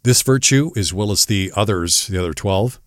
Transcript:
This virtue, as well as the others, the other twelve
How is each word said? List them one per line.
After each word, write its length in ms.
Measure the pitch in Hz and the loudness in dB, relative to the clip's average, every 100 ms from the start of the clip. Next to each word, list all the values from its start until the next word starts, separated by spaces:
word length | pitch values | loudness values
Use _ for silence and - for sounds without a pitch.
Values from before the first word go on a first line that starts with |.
This 220 | 123 123 | 2 2
virtue, 480 | - 131 - 135 160 120 | 2 2 4 2 0 -4
as 180 | 90 | -4
well 180 | 90 104 | -2 -2
as 140 | 98 - | 0 0
the 260 | 101 95 98 | 0 0 0
others, 520 | 104 92 85 - - | 0 0 0 -2 -2
the 120 | 92 | -4
other 140 | 87 | -2
twelve 480 | 76 104 95 120 - | -4 -2 0 -2 -6